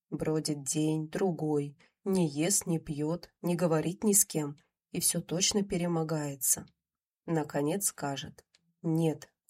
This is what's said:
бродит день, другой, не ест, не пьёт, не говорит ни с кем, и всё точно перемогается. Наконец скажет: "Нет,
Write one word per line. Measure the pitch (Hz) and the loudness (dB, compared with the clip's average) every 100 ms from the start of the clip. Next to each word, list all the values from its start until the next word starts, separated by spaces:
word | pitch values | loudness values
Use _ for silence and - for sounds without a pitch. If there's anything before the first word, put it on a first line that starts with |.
| _ | _
бродит | 156 160 156 147 147 | -4 0 0 0 -4
день, | 135 156 156 156 156 | -2 0 2 0 -2
другой, | 170 196 151 156 147 143 139 _ _ | 0 0 0 0 0 -2 -8 _ _
не | 196 190 160 | 0 2 2
ест, | 139 175 196 170 | 2 2 2 0
не | 165 | -2
пьёт, | 160 143 151 170 - _ | -2 -4 -2 -4 -8 _
не | 170 | -2
говорит | 170 175 160 156 190 | 0 2 2 0 0
ни | 220 | 4
с | 196 | 4
кем, | - 156 147 147 _ _ _ | 4 0 -4 -6 _ _ _
и | 180 | -2
всё | - 170 | 0 0
точно | - 165 190 208 | -2 0 2 2
перемогается. | 196 180 175 165 160 156 147 139 - - - _ _ _ _ _ - | 0 0 0 0 0 -2 -2 -2 0 -2 -4 _ _ _ _ _ -2
Наконец | 165 147 147 147 196 - | -2 0 -2 -2 0 -2
скажет: | - 143 135 151 - _ _ _ _ | -4 -6 -6 -10 -16 _ _ _ _
"Нет, | 165 160 160 147 - _ | -2 2 2 0 -8 _